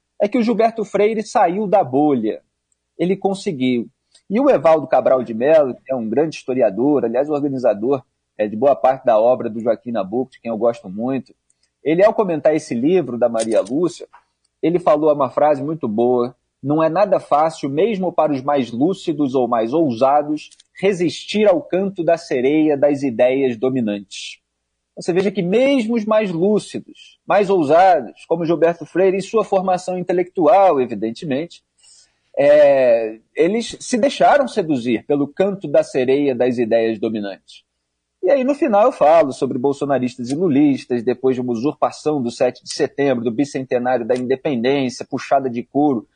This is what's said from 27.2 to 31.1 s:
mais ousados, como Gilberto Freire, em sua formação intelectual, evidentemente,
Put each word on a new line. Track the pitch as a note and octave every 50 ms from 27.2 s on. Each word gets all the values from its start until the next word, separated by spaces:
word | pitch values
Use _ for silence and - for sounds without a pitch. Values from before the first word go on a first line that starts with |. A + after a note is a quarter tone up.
| _
mais | - E3 G3+ G#3 F3+
ousados, | G3 F#3 D#3 C3 D#3 E3+ F#3+ F#3+ F3 D3+ A#2+ F#2+ - _ -
como | - E3+ E3 E3+
Gilberto | D3+ E3+ D3+ E3 E3 F3 - D#3
Freire, | - - E3 F#3+ F#3+ F#3
em | G3
sua | F#3 - - A3 G3
formação | - G3+ F#3+ F3+ F#3+ F3+ F3 - - F3+ F3+
intelectual, | F3 - F#3 F3+ F3+ F3+ - G3 E3 D3 E3 G3 G3 F#3+ D#3 C#3
evidentemente, | B2+ A#2 A#2+ G2+ G#2+ A2+